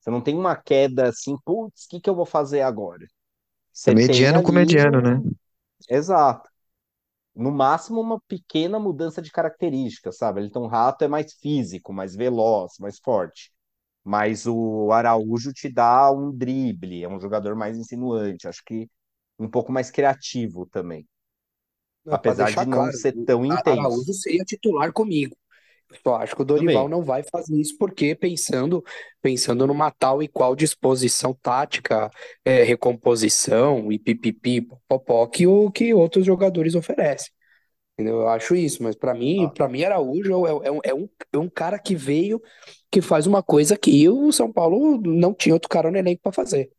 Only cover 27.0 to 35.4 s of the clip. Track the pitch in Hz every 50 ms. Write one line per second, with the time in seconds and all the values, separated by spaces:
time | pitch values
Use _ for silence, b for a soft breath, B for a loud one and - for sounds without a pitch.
27 | 170 147 127 135 143 - - 175 165 160 156 151 151 147 - - - 196 190 -
28 | - 147 156 - - 180 175 151 - - - 131 127 147 180 170 - B B B
29 | B B B B _ 139 131 120 - - 120 120 131 135 143 147 156 151 - _
30 | - 131 135 143 151 147 _ - 131 127 131 - 156 151 - _ - 131 131 127
31 | 127 120 - - - 127 131 131 _ - 123 127 147 151 - - 135 - 135 110
32 | 107 107 B B B B B B _ - 131 127 120 113 120 117 - 127 123 113
33 | _ 131 120 117 110 104 104 - - - 110 110 123 143 143 123 107 107 107 107
34 | - - 113 117 - 113 107 - _ 127 123 120 117 - - - _ _ 135 131
35 | - - 123 113 117 120 - -